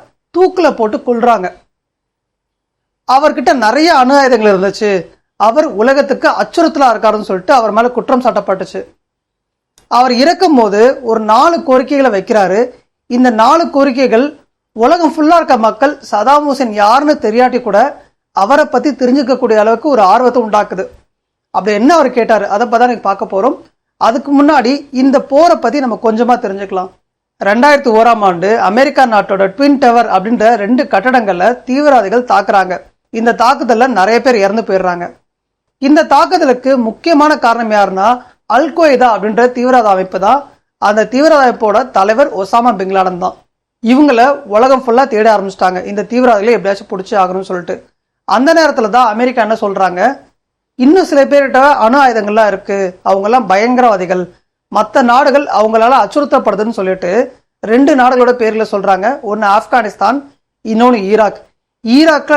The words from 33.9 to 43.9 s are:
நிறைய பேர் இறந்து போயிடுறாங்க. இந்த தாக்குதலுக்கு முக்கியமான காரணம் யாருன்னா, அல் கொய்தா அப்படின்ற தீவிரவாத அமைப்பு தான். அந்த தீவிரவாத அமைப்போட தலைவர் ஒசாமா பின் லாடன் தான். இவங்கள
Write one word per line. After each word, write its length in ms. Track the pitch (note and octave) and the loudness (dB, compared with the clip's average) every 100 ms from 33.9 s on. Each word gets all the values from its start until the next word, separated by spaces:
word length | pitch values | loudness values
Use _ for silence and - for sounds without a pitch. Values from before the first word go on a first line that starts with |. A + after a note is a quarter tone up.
நிறைய 260 | G#3 F#3+ A#3 | 0 0 0
பேர் 180 | C4 A#3 | 2 0
இறந்து 260 | G3 A3 | 0 -2
போயிடுறாங்க. 420 | A3 F#3+ F3+ F3 F3 - _ _ _ _ _ - | -2 -2 -2 -6 -10 -16 _ _ _ _ _ -4
இந்த 260 | C4 D4+ - | 0 2 2
தாக்குதலுக்கு 640 | C#4 E4 F4 D4 B3 C4 C4+ | 2 2 0 0 0 0 0
முக்கியமான 540 | A3+ - E4 D#4 D4+ D4 | -2 -4 0 2 2 0
காரணம் 340 | A#3+ A#3 A3+ | -2 -2 -2
யாருன்னா, 380 | G#3 G3 F#3+ G#3 B3 - _ - | 0 0 0 -2 -2 -6 _ -4
அல் 240 | A3+ D#4 | -2 0
கொய்தா 340 | E4+ D#4+ B3 B3 | 0 2 2 2
அப்படின்ற 340 | G3+ G#3 G#3+ B3 | 0 -2 0 0
தீவிரவாத 380 | B3 B3+ B3 G#3+ | 0 0 2 2
அமைப்பு 280 | F#3 F#3 F#3 | 0 -2 -4
தான். 220 | G3 C#4 - _ _ - | 0 0 -4 _ _ -4
அந்த 260 | G3+ G#3+ G#3+ | -2 0 -2
தீவிரவாத 380 | B3 D#4 D4+ B3+ | 0 2 4 2
அமைப்போட 320 | G#3 G#3+ G#3 B3 | 0 0 0 -2
தலைவர் 380 | G3 G3 A3 D4 | 0 0 0 -2
ஒசாமா 380 | F3+ G3 A#3 A#3+ G3 | -4 -2 0 0 -2
பின் 180 | F#3+ F#3+ | -2 -2
லாடன் 280 | F#3 F3 | -2 -4
தான். 120 | F3+ - _ _ _ _ | -8 -10 _ _ _ _
இவங்கள 360 | A3+ | 0